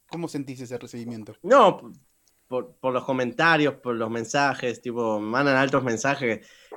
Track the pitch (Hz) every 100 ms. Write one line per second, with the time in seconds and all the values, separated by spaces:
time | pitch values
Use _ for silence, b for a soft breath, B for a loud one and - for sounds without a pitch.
0 | _ 165 165 147 135 127 127 120 123 120
1 | 117 117 104 - 175 269 202 - 120 -
2 | _ _ _ _ - 127 123 - 131 127
3 | 131 131 123 117 160 160 147 131 123 113
4 | 113 117 113 143 143 127 127 110 123 120
5 | 113 107 107 123 143 131 135 135 127 110
6 | 135 135 127 104 b b b